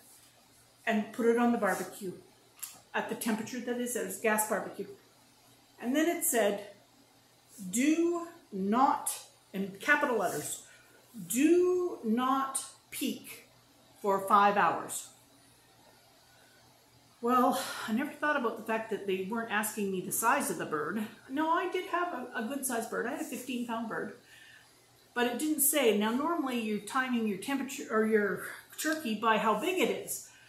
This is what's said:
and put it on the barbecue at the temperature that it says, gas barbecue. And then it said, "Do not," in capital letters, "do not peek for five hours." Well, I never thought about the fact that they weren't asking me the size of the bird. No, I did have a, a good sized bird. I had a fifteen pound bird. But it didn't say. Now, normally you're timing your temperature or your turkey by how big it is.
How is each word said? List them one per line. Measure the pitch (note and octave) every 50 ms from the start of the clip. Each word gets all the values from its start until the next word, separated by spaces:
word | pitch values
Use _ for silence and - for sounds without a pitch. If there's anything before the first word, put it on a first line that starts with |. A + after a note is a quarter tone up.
| - - - - - - - _ _ _ _ - - _ _ _ -
and | A3+ G#3+ G#3+ G#3 -
put | - B3+ A#3
it | A#3 A#3
on | A#3+ A#3+ A#3+
the | A#3 G3+
barbecue | G#3 F#3+ F3+ - F3+ - - - G#3 F3 - - - - - _ _ _ _ - - - - - - _ -
at | G#3+ - -
the | -
temperature | - - A#3 G#3 G#3+ A3 - C4 A#3+
that | - B3 A#3+ B3
it | B3 A#3+
says, | - G#3 F#3+ F#3+ - -
gas | - A3 G#3+ G#3+ - -
barbecue. | G#3 F#3 F3 F3+ - - F#3 - - - - _ _ _ _ _ _ _ _ - - _ _ _ _ -
And | A3 A#3+ C#4
then | D4+ D#4+ E4+
it | E4 - -
said, | - B3 A3+ G3+ G#3 G3 - - - - - - _ _ - - _ _ _ _ _ _ _ _ _ - - F#3+ F3+
"Do | F#3 A#3+ C4+ D#4 D#4+ E4+ E4+ E4+ F4 E4+ E4 - - - - _
not," | G#3 F#3+ F#3+ G3+ A3 B3+ C4+ C#4+ - - - - - - - - - _ _ _
in | - F#3+ G3 F#3 - -
capital | - D4+ D4 D4 C#4+ B3+ A#3 G#3
letters, | F#3 E3 - D3+ C#3 - - - - - - - - - - - - - - A3+ E3+ E3+
"do | A3 B3 D4+ D#4+ F4 F4+ F4+ F4+ F#4 F4+ F4 F4 - -
not | A#3+ A3 A3 B3 B3+ C4 C4+ C4+ C4+ - - - - - - - _ _
peek | - - C#4+ A3+ - - - - - - - - _ - - _ _ _ - - - -
for | - G3+ G3 F#3+ G3
five | - G#3+ G3+ G3+ G3+ F#3+
hours." | G3+ F3 D#3+ - - - - - - - - - - - _ - - - - _ _ _ _ _ - - - - - _ _ _ _ _ _ - - - - _ - - - - _ _ _ _ - _ _ _ _
Well, | A#3 A#3+ B3+ B3 B3+ C4+ - - - - - - -
I | A#3
never | G#3+ B3+ D4+ D4
thought | - - D4+ D4 D4
about | C4+ A#3+ A3 -
the | - G#3
fact | A3+ A3 A3 A3 -
that | G#3 F#3 -
they | G3 F#3 F#3 F#3+ F#3+
weren't | A3+ A3+ A3 -
asking | G3+ G#3+ G#3+ G#3+ - A3 G3+ G3
me | F#3+ F3+
the | D#3+ D#3+
size | D3 - A3 A#3 C#4 C#4+ G#3 G3+
of | F3 E3
the | E3
bird. | - D#3 D3+ D3 E3 G3 A3+ G#3+ - - - - -
No, | C4+ D4+ D#4+ D#4+
I | E4 F#4 F#4+ F4+
did | - F#4 - -
have | E4+ F4 F4 -
a, | B3+ B3 - - -
a | A#3+ A3 A#3+
good | C#4 C#4 -
sized | - A#3+ A3+ A3 -
bird. | G3+ F#3 F#3+
I | B3
had | D4+ D#4+
a | D4+
fifteen | - B3+ - - - A#3+ A#3+ A#3
pound | A#3 A3+ A#3 A3+ G#3
bird. | E3+ - - - - - - - - - - - - - - - - _ _ _ _ _ _ _ -
But | A#3+ A#3+
it | B3+ - -
didn't | D#4 D4+ D4+ D4+
say. | - - D#4 C#4+ B3+ A3 G3+
Now, | G#3 G#3 A3
normally | A#3+ C4 D4+ E4+ E4+ E4 C4+ C4 A#3+ A#3
you're | G#3+ G#3+ G#3 G3
timing | - - - C4 B3+ B3+ B3 A#3 A3 G#3+
your | F#3+ -
temperature | - C#4 C#4 - - - - - - -
or | A3 A3 A3
your | A3 A3 G#3 G3+ F#3+ F3+ - - - - - - - - -
turkey | - D#4 D#4 D#4 - A3+ G#3+
by | G3+ A#3 - G#3+ G3
how | G3 A3+ G3+ -
big | D#4 F4+ F#4 F4
it | A#3 G3
is. | F#3+ - - - - - - - - - -